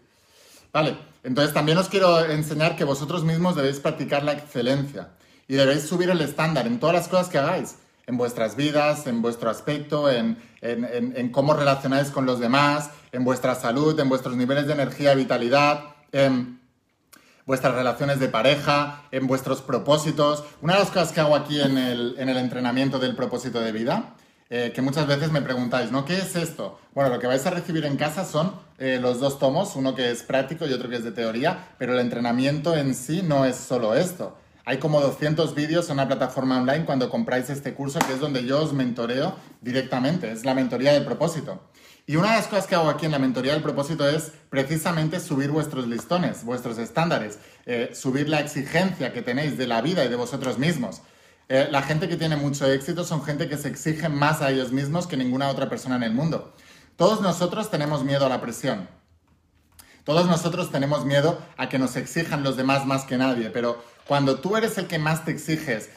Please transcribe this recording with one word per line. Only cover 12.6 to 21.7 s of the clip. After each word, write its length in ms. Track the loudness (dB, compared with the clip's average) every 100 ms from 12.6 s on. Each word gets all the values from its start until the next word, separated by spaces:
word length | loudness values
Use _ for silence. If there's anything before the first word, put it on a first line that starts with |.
| 4 2 -4 -12 -10
en 120 | -2
vuestra 320 | 0 0 0 0
salud, 440 | 0 2 2 4
en 100 | 2
vuestros 260 | 2 0 -2
niveles 320 | 0 2 2
de 60 |
energía 400 | 0 -2 2 4
y 40 | 4
vitalidad, 800 | 4 0 4 4 4 2 -4 -20 _
en 500 | 2 4 2 -2 -10 _ _ _ _ _ -20 _ _ -4
vuestras 280 | 0 2
relaciones 460 | 2 0 0 0 0
de 80 | 0
pareja, 760 | 4 4 4 2 2 0 -6 -8
en 140 | -4 0
vuestros 360 | 0 0 -4
propósitos. 840 | -2 -2 2 2 2 2 2 2 -4 -6
Una 120 | 2
de 60 | 4
las 100 | 4
cosas 240 | 2 0
que 80 | 2
hago 120 | 4
aquí 280 | 4 2 0
en 160 | 2